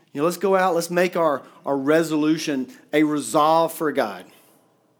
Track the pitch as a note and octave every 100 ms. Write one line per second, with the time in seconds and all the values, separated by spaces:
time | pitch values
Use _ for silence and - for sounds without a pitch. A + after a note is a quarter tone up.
0 | _ C#3+ D#3+ F3+ G3 F#3+ F#3 E3+ E3 F3
1 | F#3 F3+ D#3+ C3+ - - - C#3 C#3 D#3
2 | D#3+ D#3 D3+ D#3+ D#3+ C#3 B2+ - _ D3+
3 | D3+ D3+ A#2 D3+ D3+ E3 E3 - D#3 C#3
4 | A2 F#2 F2+ - _ _ _ _ _